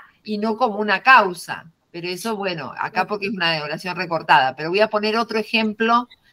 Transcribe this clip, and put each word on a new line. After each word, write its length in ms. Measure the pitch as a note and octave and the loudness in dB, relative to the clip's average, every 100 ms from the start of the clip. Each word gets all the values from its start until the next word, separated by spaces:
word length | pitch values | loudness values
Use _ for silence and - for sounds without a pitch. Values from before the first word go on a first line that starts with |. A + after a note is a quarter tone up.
| - _ | -10 _
y 160 | - G#3 | -8 -4
no 180 | A3 A3 | -2 0
como 220 | B3+ G3+ | 0 0
una 240 | G#3 F#3+ | -2 0
causa. 680 | B3+ C4 F#3 F3 - A2 - _ _ | 6 6 6 -4 -12 -12 -14 _ _
Pero 160 | E3+ F3 | -10 -8
eso, 280 | F3+ A3+ G#3+ | -6 -6 -4
bueno, 360 | G3 E3+ C3 - | -4 -6 -8 -6
acá 280 | - F#3 F#3 | -4 -2 -4
porque 200 | G#3 G3 | -4 -6
es 60 | |
una 300 | G3 E3 D#3+ | -2 -2 -2
oración 320 | D3 D#3+ F#3 F3 | -4 -8 -8 -6
recortada, 580 | F3 D#3+ E3 D#3 C3 | -4 -4 4 4 4
pero 160 | C3 D#3 | -2 -2
voy 100 | F#3+ | 0
a 80 | G#3+ | 2
poner 280 | G#3 G#3+ A3 | 0 0 -2
otro 220 | A3+ A3 | -2 -4
ejemplo 680 | G#3+ A3+ A3 G#3 A3+ A#3+ B3 - _ | -2 0 -2 0 2 2 0 -16 _